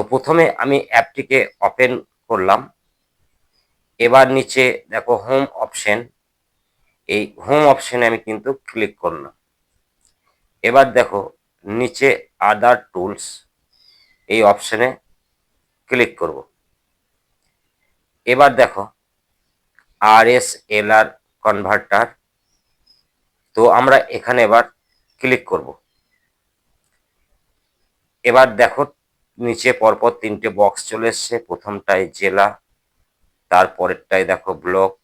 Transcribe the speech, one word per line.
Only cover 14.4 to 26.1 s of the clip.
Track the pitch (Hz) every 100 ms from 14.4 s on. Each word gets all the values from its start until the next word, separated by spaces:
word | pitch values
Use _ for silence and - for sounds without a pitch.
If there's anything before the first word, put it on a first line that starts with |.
| 104
অপশনে | 101 - 110 127 - _ _ _ _ _ _ _ _ _
ক্লিক | 123 113 -
করব। | 82 69 - _ _ _ _ _ _ _ _ _ _ _ _ _ _ _ _ _ -
এবার | 127 143 120
দেখো | 117 98 101 _ _ _ _ _ _ _ _ _ _ _
আরএসএলআর | 107 110 113 123 - - _ 104 104 110 107 - _ _
কনভার্টার, | 107 101 95 104 - 101 - _ _ _ _ _ _ _ _ _ _ _ _ _ _ -
তো | 117 107
আমরা | 131 135 - 120
এখানে | 120 123 110
এবার | 113 - _ _ _ _ _
ক্লিক | 131 127 -
করব। | 87 65 71 _ _ _